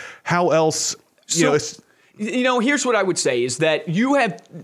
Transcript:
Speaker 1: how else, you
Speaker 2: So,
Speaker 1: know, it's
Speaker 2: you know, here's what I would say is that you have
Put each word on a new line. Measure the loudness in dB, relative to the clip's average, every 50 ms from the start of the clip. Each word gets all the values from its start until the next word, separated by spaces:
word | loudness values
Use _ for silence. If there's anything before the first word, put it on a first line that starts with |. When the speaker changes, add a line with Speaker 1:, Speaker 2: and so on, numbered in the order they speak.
| -16 -18 -20 -14 _
Speaker 1:
how | -2 -2 0 2 2
else, | 2 2 2 0 0 -2 -4 -6 -6 -8 _ _ _ _ _ -6
you | -2 0
Speaker 2:
So, | 2 2
Speaker 1:
know, | 2
it's | 2 0 -4 -10 -14 -20 _ _ _ _ _ _
Speaker 2:
you | -10 -8 -4 -2 0 0
know, | 2 2 2
here's | 2 2 0 0 0
what | 0 2
I | 2
would | 2 0 0 0
say | 0 0 0 0 0
is | -2 -2 0
that | 2 2 2 0 -2 -2
you | -2 0 2 2 2
have | 2 2 0 -2 -6 -14 -18 -20 -18